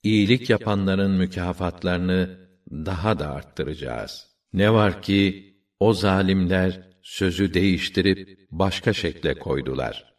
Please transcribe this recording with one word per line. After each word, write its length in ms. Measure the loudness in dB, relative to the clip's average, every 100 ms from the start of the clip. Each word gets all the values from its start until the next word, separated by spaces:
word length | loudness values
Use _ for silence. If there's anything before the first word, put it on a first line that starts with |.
İyilik 460 | 2 4 4 2 2
yapanların 600 | 0 2 0 0 2 2
mükafatlarını 1300 | 2 0 -2 -4 -2 -4 -2 -2 0 0 0 0 -6 -20 _ -14
daha 480 | -10 -6 -4 -2 -2
da 120 | -4
arttıracağız." 960 | -8 -12 -8 -6 -6 -8 -8 -10 -14 -20 _ _
Ne 200 | 0 4
var 280 | 4 2 0
ki 520 | 0 2 2 -2 -16 _ _ _
o 140 | 2
zalimler 960 | 4 2 2 2 2 2 2 0 -2 -14 _
sözü 520 | -16 -2 -2 0 0
değiştirip 960 | 2 2 2 0 0 2 0 -4 -20 _
başka 420 | -2 -2 0 -2
şekle 460 | 0 -4 -2 -4 -4
koydular. 760 | -4 -4 -4 -6 -6 -8 _